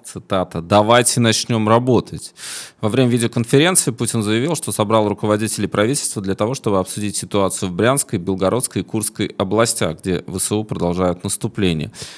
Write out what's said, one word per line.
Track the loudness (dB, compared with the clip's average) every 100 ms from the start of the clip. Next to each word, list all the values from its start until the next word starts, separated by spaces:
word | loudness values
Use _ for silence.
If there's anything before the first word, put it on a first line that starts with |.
цитата, | -16 -16 -4 -2 -2 -6
«Давайте | 4 4 6 6 4 4
начнем | 2 2 0 0 4
работать». | 4 4 2 2 -8 -14 -16 -14 -14 -16 _
Во | -2
время | 2 2
видеоконференции | 2 0 -2 2 4 4 2 0
Путин | -2 -2 -2
заявил, | 0 0 0 -4
что | -4
собрал | -2 2 2 2
руководителей | 0 0 0 0 -2 -2
правительства | 0 0 0 -4 -4
для | -4
того, | -2 -2
чтобы | -2 0 0
обсудить | -2 -4 -6 -6
ситуацию | -2 0 0 -2 -4
в |
Брянской, | 0 2 2 -2 -4
Белгородской | -4 -2 0 0 -2 -4
и |
Курской | -4 -4 -4 -4 -6 -4
областях, | -2 0 0 0 -4 -4
где | -4 -4 -4
В | -6
С | -2
У | -2
продолжают | -4 -4 -2 0 0 -2
наступление. | -6 -6 -6 -2 -2 -2 -6 -12 -18